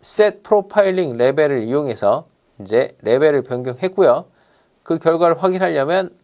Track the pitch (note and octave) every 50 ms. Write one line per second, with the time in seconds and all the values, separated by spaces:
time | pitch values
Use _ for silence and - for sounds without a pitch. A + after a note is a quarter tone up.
0 | - - - - G#3 G#3 - - _ - A3 G#3 G3 G3+ - G#3+ G3+ F#3+ F#3 F#3
1 | F3+ D3 A#2+ A#2 A#2+ C3 C#3 D3+ D#3 D3 C#3+ B2+ G#2+ A2+ B2+ D3 D3+ C#3 A2 -
2 | - G2+ A2+ C#3+ D#3+ _ _ _ _ _ _ - G#2 F#2+ G#2+ A#2 C3+ - - _
3 | - G#2 A#2 C3+ D3 D#3 D3 C#3 - - B2 B2 B2+ C3 B2 B2+ - F#3 F#3 -
4 | F#3+ C#3+ A#2+ D3 F3+ - _ _ _ _ _ _ _ _ _ _ _ - E3+ E3
5 | - E3 E3 D#3+ F3 E3+ E3+ E3 F#3+ F#3+ F#3 F#3 F#3+ F3+ E3 C#3+ C3+ C#3+ F3 F#3+
6 | F#3+ F3 - _